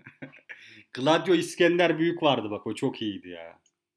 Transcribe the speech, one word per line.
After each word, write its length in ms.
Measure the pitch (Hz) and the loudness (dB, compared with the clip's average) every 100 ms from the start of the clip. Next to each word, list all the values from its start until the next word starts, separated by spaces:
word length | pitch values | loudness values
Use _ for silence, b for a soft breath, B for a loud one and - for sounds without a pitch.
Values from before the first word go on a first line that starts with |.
| - - 131 - - B B B B | -20 -20 -20 -20 -20 B B B B
Gladio 400 | - 135 165 175 170 | -2 2 2 4 0
İskender 640 | 175 - 170 175 170 156 | 0 2 4 4 2 2
Büyük 240 | 170 165 | 0 2
vardı 280 | 156 127 107 | 2 2 -2
bak. 160 | 101 - | -8 -8
O 80 | 107 | -4
çok 260 | - - | -6 -4
iyiydi 280 | 110 98 87 | -8 -10 -14
ya. 300 | 85 82 85 _ _ _ | -16 -18 -20 _ _ _